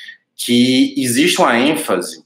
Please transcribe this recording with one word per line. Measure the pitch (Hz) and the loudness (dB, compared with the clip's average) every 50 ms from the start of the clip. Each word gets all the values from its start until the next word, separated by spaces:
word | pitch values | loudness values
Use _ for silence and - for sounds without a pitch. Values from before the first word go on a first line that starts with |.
| - - - _ _ _ _ | -20 -20 -20 _ _ _ _
que | - - - 120 120 175 - 127 131 139 - - - | -8 -4 0 2 2 2 4 4 2 2 0 0 -4
existe | - - - 269 311 - - - | -4 -2 0 0 0 0 2 2
uma | 170 135 120 | 0 2 2
ênfase | 117 131 151 - - - - 98 90 90 - - - - | 2 2 0 0 -2 -2 -4 -4 -4 -4 -8 -12 -16 -20